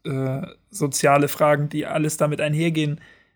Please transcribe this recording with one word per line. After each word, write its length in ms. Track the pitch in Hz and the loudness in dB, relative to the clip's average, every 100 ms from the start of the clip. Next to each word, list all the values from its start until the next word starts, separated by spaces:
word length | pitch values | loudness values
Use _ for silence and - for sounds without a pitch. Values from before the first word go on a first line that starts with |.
äh, 380 | - 135 131 135 - - _ | -6 -4 -2 -4 -8 -14 _
soziale 560 | - 143 - 143 143 143 | -6 -4 2 4 4 2
Fragen, 420 | - 151 147 147 | 2 2 2 0
die 160 | 151 - | -4 -4
alles 320 | 156 151 - | -2 -2 0
damit 240 | 151 143 | -2 0
einhergehen, 580 | 151 151 170 160 147 151 - _ _ | -2 0 0 0 -2 -4 -12 _ _